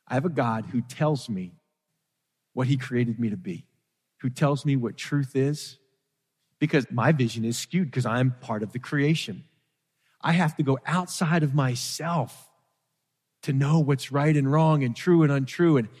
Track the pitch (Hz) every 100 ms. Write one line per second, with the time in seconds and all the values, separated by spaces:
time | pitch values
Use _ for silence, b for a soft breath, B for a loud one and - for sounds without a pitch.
0 | - 127 170 139 120 110 101 120 113 -
1 | 151 143 - 95 90 87 _ _ _ _
2 | _ _ _ _ _ 127 127 135 - 123
3 | 120 113 113 98 95 82 - _ _ _
4 | _ _ 127 123 147 143 147 135 117 -
5 | - 147 135 135 135 151 - - _ _
6 | _ _ _ _ _ - 151 151 123 120
7 | 120 156 117 117 113 120 - 180 160 135
8 | 120 117 127 123 - 107 104 123 - 147
9 | 143 160 - 92 - _ _ _ _ _
10 | _ _ - 165 160 - 135 135 - 175
11 | 180 - 160 170 151 143 131 120 - -
12 | 160 170 113 - - _ _ _ _ _
13 | _ _ _ _ - 135 139 160 143 135
14 | - 139 147 151 135 151 160 151 127 113
15 | - 170 151 139 131 - 170 139 110 b